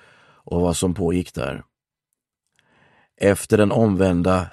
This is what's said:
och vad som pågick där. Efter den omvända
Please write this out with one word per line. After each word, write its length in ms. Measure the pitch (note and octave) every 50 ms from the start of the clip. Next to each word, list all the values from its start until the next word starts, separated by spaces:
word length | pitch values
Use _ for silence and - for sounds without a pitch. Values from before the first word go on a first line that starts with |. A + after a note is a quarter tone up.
| _ _ _ _ _
och 340 | _ _ _ - - F2 F2
vad 160 | F2+ F2 D#2+
som 160 | - F#2+ F2+ E2+
pågick 400 | G2+ F2 E2 F2+ F2+ F2 - -
där. 300 | - B1+ C2+ - - - _ _ _ _ _ _ _ _ _ _ _ _ _ _ _ _ _ _ _ _ _ _ _ _ _ _ _ _ _ _
Efter 400 | - F#2+ G2+ F#2+ - - - A2
den 140 | G#2 G#2 G2
omvända 760 | - A#2 A2+ G#2+ F#2+ F2+ F#2+ F#2+ F2+ F2 F2 F#2 F#2 F#2 F#2 -